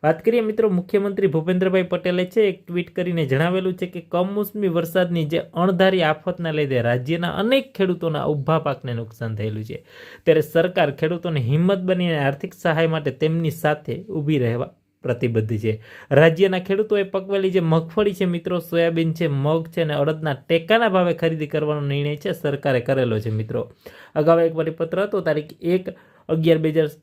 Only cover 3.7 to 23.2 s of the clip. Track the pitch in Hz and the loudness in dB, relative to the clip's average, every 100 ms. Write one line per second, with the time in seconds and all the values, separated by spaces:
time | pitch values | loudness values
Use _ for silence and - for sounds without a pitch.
3.7 | 185 180 175 165 175 185 202 208 208 196 | -4 -8 -8 -6 -2 -2 -2 -6 -2 -2
4.7 | 165 170 175 180 170 151 165 - 165 180 | 0 0 0 0 0 -2 -2 -4 0 0
5.7 | 180 190 185 160 156 - 175 165 151 143 | 4 2 4 2 0 -4 -6 -4 -2 0
6.7 | 131 117 123 127 165 170 160 214 269 269 | 0 0 0 -2 -4 -2 -2 0 0 -2
7.7 | - 190 180 165 151 135 151 131 160 156 | -2 -2 0 -2 -2 -2 -2 0 0 0
8.7 | 131 131 117 113 110 113 107 110 107 110 | -4 -6 -6 -8 -8 -8 -4 -6 -6 -10
9.7 | - - - - - - 156 151 165 175 | -14 -16 -20 -20 -6 4 4 4 2 2
10.7 | 175 151 143 160 170 175 151 113 147 180 | 2 0 0 -4 -2 -2 -2 0 2 2
11.7 | 196 180 180 175 160 139 143 - - 175 | 2 0 0 0 0 0 -2 -8 -4 0
12.7 | 160 165 160 147 127 156 165 160 - 151 | 2 2 0 -4 -2 0 0 -2 0 0
13.7 | 151 - 123 214 185 147 151 120 120 135 | 0 -4 -10 -6 -6 0 2 2 0 -6
14.7 | _ _ _ - 117 120 113 110 110 110 | _ _ _ -6 -2 0 0 0 -2 -2
15.7 | 110 - - - 135 165 160 196 185 185 | -4 -8 -20 2 6 6 6 2 2 -2
16.7 | 196 214 208 190 196 190 196 190 185 165 | -2 0 0 0 -4 -2 0 2 0 2
17.7 | 160 165 220 208 185 185 175 170 180 170 | 2 0 0 0 0 -2 -2 -2 -4 -2
18.7 | 170 170 165 165 160 170 139 143 165 165 | 0 2 2 0 0 -2 0 0 0 -2
19.7 | - 156 147 143 156 156 131 _ 165 165 | -4 -2 0 0 -2 -4 -6 _ -2 2
20.7 | 220 233 185 175 170 165 160 151 156 151 | 2 4 2 2 0 -2 -2 -4 -2 -2
21.7 | 151 143 139 143 147 196 175 151 143 143 | -2 -2 -2 -2 -4 -6 -4 -4 -2 0
22.7 | 127 120 135 120 110 | 0 0 0 0 -2